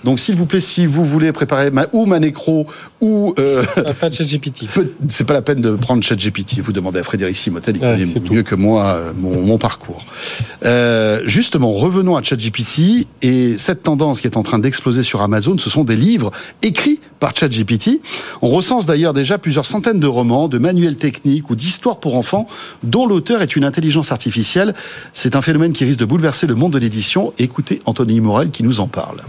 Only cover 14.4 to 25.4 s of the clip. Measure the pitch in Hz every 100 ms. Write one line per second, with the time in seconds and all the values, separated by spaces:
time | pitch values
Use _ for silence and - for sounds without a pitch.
14.4 | 104 110 123 135 127 123 117 110 101 107
15.4 | 107 180 - 147 135 110 165 233 104 -
16.4 | - - 220 165 294 302 - - 151 -
17.4 | 151 113 104 113 - 294 - - - -
18.4 | - 185 180 254 165 151 165 139 135 202
19.4 | 170 143 139 214 233 208 147 123 120 123
20.4 | 156 123 151 180 170 139 147 147 143 143
21.4 | 147 117 156 - 247 214 156 131 113 196
22.4 | 226 - - - 117 170 247 190 156 233
23.4 | 180 - 139 135 160 151 147 131 127 113
24.4 | 104 175 208 - - - - - - 135